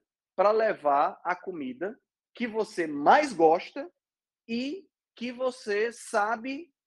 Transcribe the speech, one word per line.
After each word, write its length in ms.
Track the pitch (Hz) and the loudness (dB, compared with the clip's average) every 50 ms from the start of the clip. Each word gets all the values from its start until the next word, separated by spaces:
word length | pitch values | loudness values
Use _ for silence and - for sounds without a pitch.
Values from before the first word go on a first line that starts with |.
| _ _ _ _ _ _ - | _ _ _ _ _ _ -2
pra 160 | - 185 202 | 2 2 2
levar 680 | 214 220 220 214 175 - 143 147 139 143 156 185 - - - | 4 2 2 0 -2 0 0 2 4 4 2 0 -2 -6 -6
a 120 | 170 180 | -6 -6
comida 640 | - - 190 180 160 139 127 123 127 170 202 262 _ _ _ _ _ _ _ _ | -6 -6 -12 -10 -8 -8 -8 -8 -8 -8 -8 -8 _ _ _ _ _ _ _ _
que 100 | - 233 | -8 -6
você 380 | 233 208 220 208 - - - 165 | -6 -2 -4 -4 -4 -4 -4 -4
mais 480 | 156 147 143 147 170 226 294 302 277 214 | -4 -2 2 6 6 6 6 6 2 2
gosta 560 | 160 165 156 165 185 - - - 285 294 349 _ _ _ _ _ _ _ _ _ _ _ | 4 6 6 6 4 0 -6 -10 -12 -12 -12 _ _ _ _ _ _ _ _ _ _ _
e 400 | - 226 240 254 277 320 392 - _ _ _ _ _ _ | -8 -6 -6 -6 -6 -8 -12 -14 _ _ _ _ _ _
que 160 | - 233 247 | -12 -10 -10
você 600 | 247 240 262 254 247 - - 214 202 202 220 233 | -8 -4 -4 -4 -4 -6 -6 -4 -2 -2 -2 -2
sabe 800 | 226 - - - - 214 202 214 233 226 226 262 277 285 349 _ _ _ _ | -4 -10 -12 -4 -2 0 0 0 -2 -4 -6 -8 -10 -10 -12 _ _ _ _